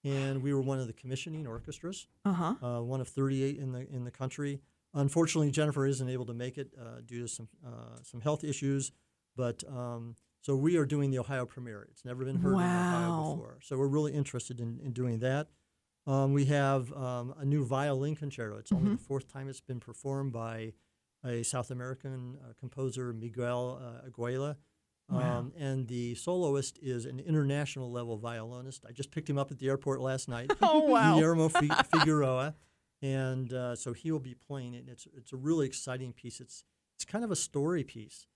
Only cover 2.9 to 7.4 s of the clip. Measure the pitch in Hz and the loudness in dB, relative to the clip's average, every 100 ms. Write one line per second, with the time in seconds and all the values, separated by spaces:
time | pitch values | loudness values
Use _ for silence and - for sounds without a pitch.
2.9 | 131 127 - 135 135 135 143 135 127 131 | -4 -4 0 2 2 0 -2 -6 -6 -8
3.9 | 135 123 - 131 - 143 139 _ _ _ | -8 -8 -6 -6 -4 -4 -4 _ _ _
4.9 | 147 139 165 165 165 147 139 151 143 135 | 2 4 4 4 4 4 4 2 2 2
5.9 | 131 127 127 120 117 123 131 139 - 117 | 2 -2 -4 -4 -6 -6 -8 -12 -12 -16
6.9 | 120 117 120 120 - | -16 -12 -8 -8 -8